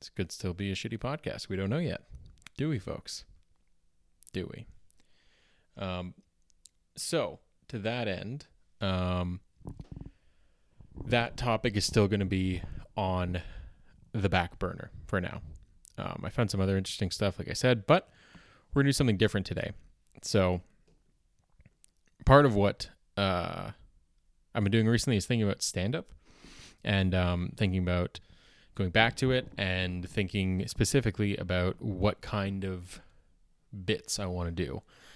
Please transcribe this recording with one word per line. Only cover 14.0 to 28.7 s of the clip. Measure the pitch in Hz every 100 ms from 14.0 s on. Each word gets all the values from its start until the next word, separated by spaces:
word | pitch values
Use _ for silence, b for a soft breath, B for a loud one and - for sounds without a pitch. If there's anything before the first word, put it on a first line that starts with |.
| -
the | 113 95
back | 92 85 -
burner | 90 - - - -
for | 95
now. | 87 - - - - - - -
Um, | - -
I | -
found | - 110
some | 95
other | 95 95
interesting | 95 - 92
stuff, | - 101 -
like | -
I |
said, | - 127 120 98
but | 170 - B B B B B B
we're | 143
gonna | 139
do |
something | 135 131 95
different | 110 101 -
today. | 87 - - - _ _ -
So, | - 104 92 90 - _ _ _ _ _ _ _ _ _ - _ _ _ _ -
part | - 139 143
of |
what, | 104 101 - - - _ -
uh, | 190 87 85 85 98 - - _ _ _ _ _ _
I've | 117
been | 101
doing | 113 110
recently | 117 - 107
is | -
thinking | 120 104
about | 95
stand-up | - - 95 156 - - B B B B B B
and, | - 98 95
um, | 92 90 87 90 -
thinking | 101 92
about | 90 87 90 - b b b b b